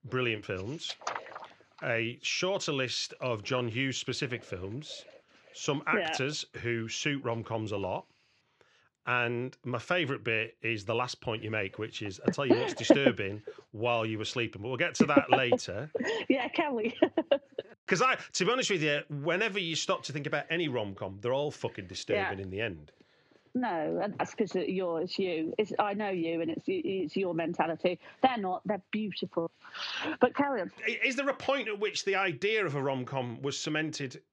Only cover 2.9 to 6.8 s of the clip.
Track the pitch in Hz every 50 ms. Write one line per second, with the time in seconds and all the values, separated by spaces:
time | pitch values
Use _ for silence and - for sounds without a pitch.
2.9 | - - - - - - 156 127 120 110 101 - 131 127 123 117 104 120 135 135
3.9 | 123 - - - 123 - - 131 123 117 - - - 90 90 98 107 131 151 -
4.9 | - - - - - - _ _ _ - _ - - - - - 143 143 - -
5.9 | 160 - 170 160 156 - 131 139 151 - - - _ 123 - 120 117 117